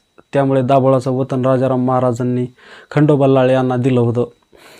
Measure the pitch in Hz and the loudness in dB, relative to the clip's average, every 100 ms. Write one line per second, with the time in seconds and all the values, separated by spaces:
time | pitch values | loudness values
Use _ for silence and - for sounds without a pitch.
0 | _ _ _ 143 135 135 127 139 131 131 | _ _ _ -2 0 0 0 2 2 0
1 | 131 131 135 131 127 131 131 127 127 127 | 0 -4 -4 -2 0 0 0 -2 -2 0
2 | 127 120 127 123 123 _ - - - 147 | -2 -2 -4 -4 -6 _ -20 -20 -6 0
3 | 147 143 135 135 127 131 127 127 131 123 | 2 2 2 2 2 2 0 -2 0 0
4 | 117 117 120 - _ _ - - | 0 -2 -6 -8 _ _ -20 -20